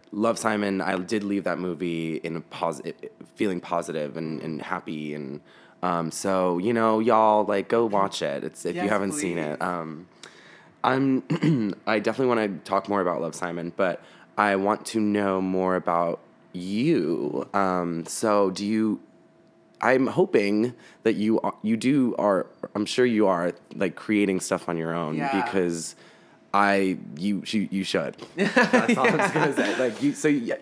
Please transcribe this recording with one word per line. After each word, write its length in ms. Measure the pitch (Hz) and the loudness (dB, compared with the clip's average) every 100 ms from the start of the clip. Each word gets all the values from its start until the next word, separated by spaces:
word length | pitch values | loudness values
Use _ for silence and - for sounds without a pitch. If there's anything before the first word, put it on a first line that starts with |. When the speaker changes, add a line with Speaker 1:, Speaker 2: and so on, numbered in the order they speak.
| _ | _
Speaker 1:
Love, 260 | 101 113 113 | -2 0 0
Simon, 440 | 113 104 101 95 | 0 0 0 0
I 160 | 85 95 | 0 -2
did 260 | 90 110 | -2 -4
leave 220 | 101 101 92 | -2 -2 -2
that 120 | 82 | -2
movie 600 | 90 80 87 82 82 80 | -4 -4 -4 -4 -4 -4
in 180 | 85 82 | -6 -8
a 60 | |
posi-, 520 | - - 82 80 82 - - - - - | -8 -6 -4 -4 -10 -12 -14 -18 -14 -4
feeling 260 | 107 90 | -2 -2
positive 560 | - 85 85 78 76 80 | -4 -4 -4 -4 -6 -6
and, 240 | 80 76 | -8 -6
and 200 | 80 76 | -8 -8
happy. 520 | - 90 107 78 76 | -6 -8 -6 -8 -8
And, 260 | 73 67 73 - - - _ | -8 -10 -12 -16 -20 -20 _
um, 300 | 90 85 80 | -2 0 -2
so, 460 | - 98 95 90 87 | -4 0 2 2 0
you 160 | 101 | 0
know, 260 | 117 113 110 | 2 2 2
y'all, 460 | 113 110 110 107 101 | 4 4 6 4 2
like, 240 | 101 98 | 0 0
go 160 | 117 117 | 2 2
watch 360 | 101 98 - | 2 0 -2
it. 220 | 76 71 | -4 -4
It's, 220 | - - 85 | -8 -8 -6
if 100 | 87 | -2
you 60 | |
Speaker 2:
Yes, 80 | 101 | 0
Speaker 1:
haven't 220 | 104 98 | 0 0
seen 240 | 95 95 85 | -2 -4 -4
Speaker 2:
please. 160 | 76 | -4
Speaker 1:
it. 80 | 76 | -4
Um, 440 | 90 87 80 78 90 _ - - - - - _ | -4 -4 -6 -10 -16 _ -20 -20 -20 -20 -20 _
I'm, 920 | 117 131 135 131 - 165 151 143 104 - | 0 2 2 0 0 0 2 2 0 -4
<clears throat> 60 | - | -2
I 120 | 110 | 0
definitely 280 | 104 110 131 | 0 0 2
wanna 220 | 117 104 90 - | 2 0 -4 -2
talk 240 | 98 - | -2 0
more 100 | 101 | 0
about 220 | 90 78 | 0 0
Love, 140 | 80 78 | -4 -6
Simon, 360 | 87 85 85 - | -8 -6 -6 -2
but 260 | 92 - - - - - | -2 -2 -10 -20 -6 0
I 200 | 104 98 | 2 2
want 280 | 98 104 - | 2 0 -2
to 120 | 113 | 0
know 400 | 104 104 101 95 | 0 2 0 0
more 360 | 95 92 92 90 | 0 0 0 0
about 420 | 85 85 85 - - _ _ | 0 0 0 -2 -8 _ _
you. 960 | 90 90 104 143 143 78 85 69 67 - | -10 -6 -2 2 2 0 -2 -2 -4 -2
Um, 520 | 101 95 90 87 82 80 | 0 0 0 -2 -4 -6
so 460 | - 113 104 98 | -2 2 4 2
do 140 | 92 101 | 0 -2
you, 340 | 110 110 95 - _ _ _ _ _ _ - | 0 0 -2 -8 _ _ _ _ _ _ -2
I'm 260 | 113 131 127 | 2 4 2
hoping 680 | 117 196 127 101 107 120 120 - - | 2 2 4 4 2 0 -2 -18 -4
that 100 | 113 | 0
you 260 | 92 107 110 | 2 2 2
are, 160 | 98 - | 0 -2
you 160 | 107 110 | -2 0
do 380 | 123 143 123 - | 2 2 2 2
are, 280 | 104 95 - - - 104 | 2 2 0 -8 -8 -4
I'm 100 | 104 | -2
sure 200 | - 127 | 2 4
you 220 | 107 101 | 4 4
are, 260 | 87 87 - - - | 2 0 -4 -10 -4
like, 200 | 92 - | -2 -2
creating 460 | - 104 101 92 | 0 2 2 2
stuff 260 | - 92 - | 0 -4 -2
on 100 | 85 | -4
your 160 | 82 | -2
own 220 | 85 80 80 | -4 -4 -2
Speaker 2:
Yeah. 280 | 73 98 92 | -2 -2 0
Speaker 1:
because 500 | 98 87 85 82 - - - - - _ | 0 0 -2 -6 -12 -20 -20 -20 -20 _
I, 440 | 101 101 98 95 90 - 73 | 2 4 4 2 -2 -6 -6
you, 260 | 98 98 - | -2 -2 -2
you, 200 | 110 95 | -2 -2
you 140 | 98 | -2
should. 320 | 92 92 69 - - | -2 -2 -2 -8 -12
Speaker 2:
<laughs> 80 | - | -4
Speaker 1:
That's 600 | 202 247 247 247 226 220 | 0 2 4 4 2 2
all 80 | 233 | 2
I'm 100 | 170 | 2
just 160 | 196 | 0
gonna 140 | 160 156 | 0 0
Speaker 2:
Yeah. 60 | 139 104 - | 0 -2 0
Speaker 1:
say. 20 | |
Like, 240 | 127 107 | -2 0
you, 120 | 143 | -2
so, 160 | 143 156 | 0 0
yeah, 260 | 143 113 - | 0 -2 -6